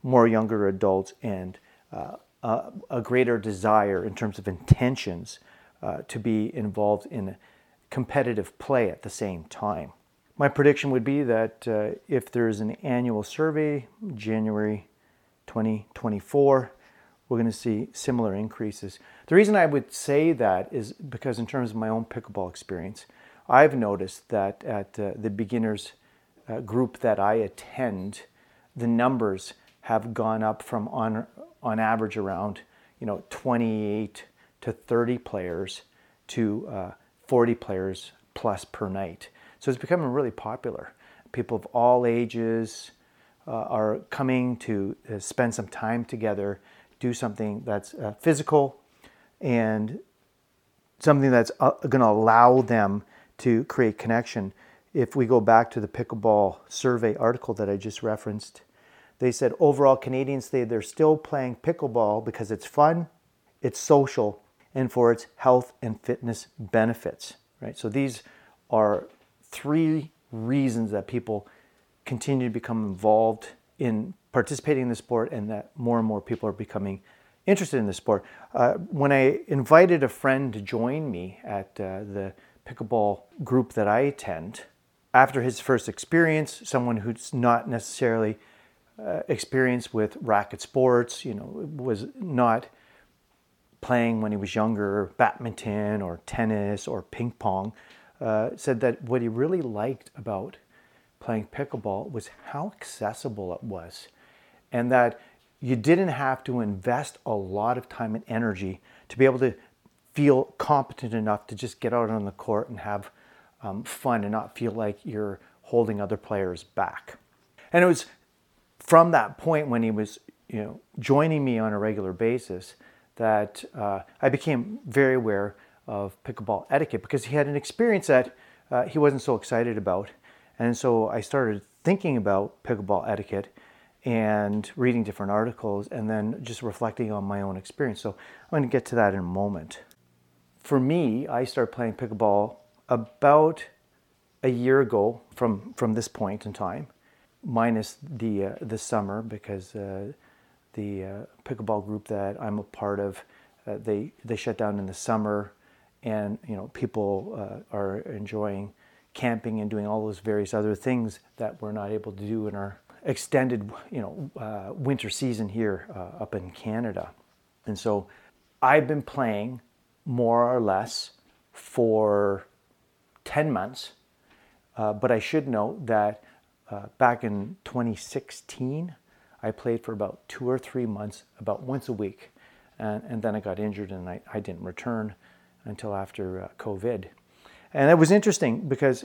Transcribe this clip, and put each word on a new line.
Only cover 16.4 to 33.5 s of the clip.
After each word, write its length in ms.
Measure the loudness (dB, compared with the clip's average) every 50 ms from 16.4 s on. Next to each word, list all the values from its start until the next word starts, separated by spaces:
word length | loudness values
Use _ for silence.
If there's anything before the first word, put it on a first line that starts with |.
| 6 6 6 4 2 -2 -14 _ _ _ _ _ _ _ _ _ _ _
we're 100 | -2 0
gonna 140 | 0 0
see 360 | -2 -4 -4 -2 -2 -2 -4 -8
similar 420 | -10 -6 -4 -2 0 0 0 -2 -2
increases. 640 | -4 -6 -8 -6 -6 -8 -8 -6 -10 -14 -14 -14 -18 -20 -20 -20 -20 _
The 100 | 6 6
reason 180 | 6 8 8 6
I 120 | 4 4
would 260 | 4 2 0 -2 -4
say 400 | -12 -8 -2 2 2 4 4 4
that 400 | 2 4 2 2 2 2 -2 -4
is 200 | -6 -8 -8 -8
because 460 | -12 _ -14 -12 -12 -6 -4 -4 -4 -4
in 80 | -4
terms 240 | -4 -2 -4 -4 -4
of 60 | -4
my 120 | -4 -2 -2
own 160 | -2 -4 -4
pickleball 460 | -6 -10 -12 -12 -8 -8 -6 -6 -6
experience, 560 | -8 -14 -12 -10 -10 -8 -8 -10 -12 -14 -20 _ _ -20 -20 -20 -20 -20 _ 4
I've 280 | 8 8 8 8 6
noticed 540 | 2 0 0 0 -2 -4 -8 -10 -18 _ _
that 340 | -2 0 0 -2 -4 _ -10
at, 340 | -6 -6 -6 -8 _ -8 -8
uh, 140 | -6 -6 -6
the 160 | -6 -6 -6
beginners, 640 | -4 -4 -4 -2 -2 -2 0 -2 -2 -4 -8 -14 -20 _ _ _ _ _ _ _ _ _ _ -10
uh, 120 | -10 -10
group 380 | -8 -4 -2 -2 -2 -2 -4 -2
that 200 | 0 0 2 2
I 140 | 2 2 2
attend, 880 | 2 0 -2 -6 -14 -20 -14 -6 -4 -4 -4 -4 -6 -8 -10 -12 -14 -20 _ _ _ _ _ _ _ _ _ _
the 120 | -4 0
numbers 680 | 0 2 4 2 2 2 2 0 -2 -2 -4 -8 -14 -18 _ _ _ _ _ -4
have 300 | 0 0 0 0 -4 -4
gone 280 | -2 -2 0 0 0
up 200 | 0 -2 -2 -4
from 260 | -8 -6 -6 -4 -4 -4
on, 380 | -4 -4 -2 -2 -2 -4 -6 -10 _ -20 -20 -20 _ _
on 160 | -4 -2 0 2
average 380 | 2 2 2 2 0 -4 -4
around, 440 | -4 -4 -4 -2 -2 -4 -6 -6 -10 -16 _ _ _ _ _ _ _
you 60 | -6
know, 160 | -6 -6 -6 -8 _
twenty-eight 960 | -18 -8 -2 0